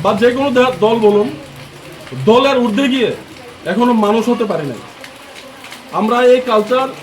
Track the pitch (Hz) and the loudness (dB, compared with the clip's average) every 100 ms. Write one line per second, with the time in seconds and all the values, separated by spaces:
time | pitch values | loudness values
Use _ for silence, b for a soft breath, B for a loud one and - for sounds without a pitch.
0 | 196 202 240 254 277 247 254 254 214 233 | -2 2 2 2 0 2 0 2 0 2
1 | 214 208 247 302 - - - - - - | 2 2 0 -6 -16 -18 -20 -20 -20 -18
2 | - 131 135 240 277 269 226 202 277 262 | -14 -4 2 4 4 0 0 0 0 0
3 | 190 - - - - - - 190 247 226 | -2 -4 -12 -20 -20 -12 -4 0 2 2
4 | 208 226 220 240 208 160 143 107 - - | 2 2 0 -2 -2 -2 -6 -8 -14 -18
5 | - - - - - - - - - 175 | -20 -20 -20 -20 -20 -20 -18 -18 -8 -4
6 | 220 240 247 254 247 214 208 254 262 - | 0 4 6 4 4 0 2 0 -2 -4